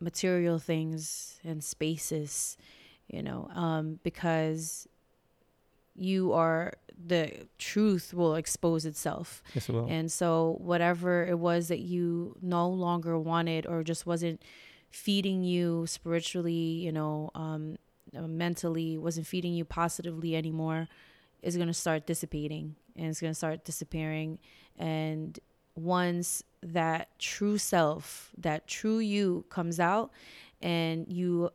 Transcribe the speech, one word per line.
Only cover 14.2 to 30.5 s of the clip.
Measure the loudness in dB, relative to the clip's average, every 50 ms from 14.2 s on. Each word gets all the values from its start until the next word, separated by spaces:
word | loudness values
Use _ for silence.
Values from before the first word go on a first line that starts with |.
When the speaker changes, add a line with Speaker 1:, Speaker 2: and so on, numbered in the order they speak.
| 0 -2 -2 -4 -8 -18 -20 -20 -20 -20 -20 -20 _ _
Speaker 1:
feeding | -18 -6 0 2 2 4 4 2 2 2 2
you | 2 2 2 4 2 2 0 0
spiritually, | -2 -4 -6 -4 0 0 0 0 -2 -2 -2 0 0 0
you | 0 0 0 -2 -2 -2 -2 -2
know, | 0 0 0 -2 -2 -4 -6 -6
um, | -6 -6 -4 -4 -4 -6 -6 -8 -12 _ _ _ _ _ -16 -12
uh, | -8 -8
mentally | -4 -2 -2 0 0 -2 -2 -2 -2 0 0 0 -2 -2 -2
wasn't | -2 -2 -2 -2 -4
feeding | -4 -2 -2 0 0 0
you | 0 -2
positively | -2 0 0 0 0 0 -2 -4 -4 -4 -4 -2 0 0
anymore | 0 0 0 -2 -2 0 0 0 -2 -2 -6 -8 -16 -20 -20 -20 _ _ _ _ _ -4
is | -2 0
gonna | 0 2 0 0
start | 0 0 0 0 0 0
dissipating, | -2 -4 -4 -4 -4 -4 -4 -4 -4 -4 -6 -8 -8 -10 -14 _ _ -10
and | -6 -4
it's | -4 -2 -2
gonna | -2 -4 -2
start | -2 -2 -2 -2 -4 -6
disappearing. | -8 -8 -8 -8 -6 -4 -4 -2 -2 -2 -2 -4 -4 -6 -8 -12 -20 -20 -20 -20 -20 _ -6
And | -4 -2 0 0 0 -2 -2 -4 -4 -6 -8 -12 -16 _ _ _ _ _ -10
once | -6 0 2 2 4 4 2 2 0 0 -2 -4 -6 -8 _ _ _ -8
that | -4 0 0 2 2 2 0 -2 -6 _ -8
true | -8 -6 -4 0 0 2 2 2
self, | 0 2 4 6 6 4 4 0 -6 -12 -14 -16 -16 -18 -12 -6
that | -2 -2 -2 -2 -4
true | -8 -8 -2 0 0 2 2
you | 2 2 2 2 4 2 2 0 -2 -6
comes | -4 -2 -2 0 2 2
out, | 4 4 4 2 2 -2 -6 -14 -20 -20 -20 -20 -20 -20